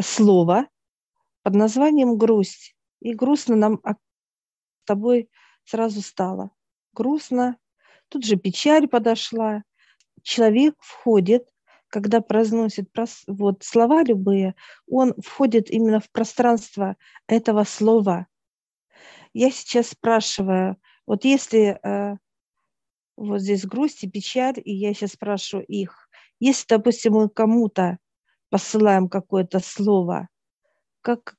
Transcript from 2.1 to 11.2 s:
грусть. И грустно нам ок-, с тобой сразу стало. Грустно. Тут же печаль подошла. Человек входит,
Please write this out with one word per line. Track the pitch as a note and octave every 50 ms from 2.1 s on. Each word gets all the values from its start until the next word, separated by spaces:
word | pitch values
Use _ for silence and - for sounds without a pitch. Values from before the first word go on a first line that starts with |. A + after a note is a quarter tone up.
| A#3 G#3
грусть. | A3+ A#3 A3+ G#3 F#3+ - - - - - _ _ _ _ _ _
И | - A#3+ A3+
грустно | G#3+ B3+ C4+ D4 D4 - B3 A3+
нам | G#3+ G#3+ G#3+ G#3+ - -
ок-, | G#3+ G#3 - _ _ _ _ _ _ _ _ _ _ _ _ _ _ _ _ _
с |
тобой | - G3+ G3+ G#3+ B3 B3 A#3+ A#3 - _ _ _ _ _ _ _
сразу | - - A3 A3+ A3+ G3+ G#3
стало. | - - - - F#3 F#3 F#3 F#3 G3 G3+ - _ _ _ _ _ _ _ _
Грустно. | - A3+ C4 D4+ D4+ - - B3+ B3 B3 B3 A#3+ - _ _ _ _ _ _ _ _ _ _
Тут | - C#4 A#3
же | G#3+ G#3
печаль | F3+ - F#3+ - - - D4 D4+ D#4 D4+ -
подошла. | - A#3 G#3+ A#3 A3+ A3 - - A#3 A3+ A3 G#3+ G#3 G#3 - _ _ _ _ _ _ _ _ _ _ _
Человек | _ - - A#3+ A3+ A3 G#3 B3 D4 D4+ D4 _
входит, | _ - - - - A#3+ A3 G3